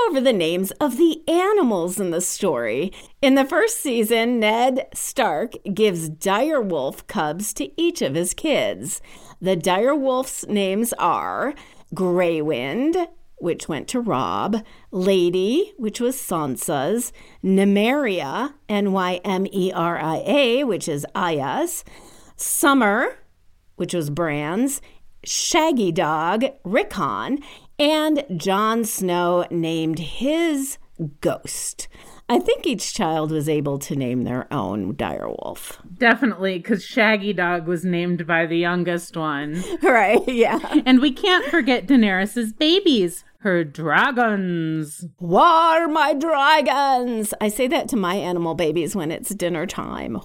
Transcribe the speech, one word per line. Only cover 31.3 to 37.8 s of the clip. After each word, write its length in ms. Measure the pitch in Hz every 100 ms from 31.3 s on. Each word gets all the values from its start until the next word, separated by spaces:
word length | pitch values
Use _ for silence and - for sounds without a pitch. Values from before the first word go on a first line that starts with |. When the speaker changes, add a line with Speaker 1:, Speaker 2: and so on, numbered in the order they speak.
| 131 - - - - - - - - -
Speaker 1:
I 80 | 240
think 280 | 359 571 359
each 260 | 208 -
child 380 | - 170 160 156
was 160 | 156 147
able 300 | 151 147 139
to 160 | - 139
name 280 | 123 123
their 280 | 117 123 -
own 420 | 139 95 104 92 139
dire 320 | 98 62 55
wolf. 520 | - - 95 - - - 180
Speaker 2:
Definitely, 640 | 233 226 254 180 190 180
'cause 240 | 165 202
Shaggy 480 | - 254 214 214 202
Dog 340 | 185 175 175 160
was 180 | 175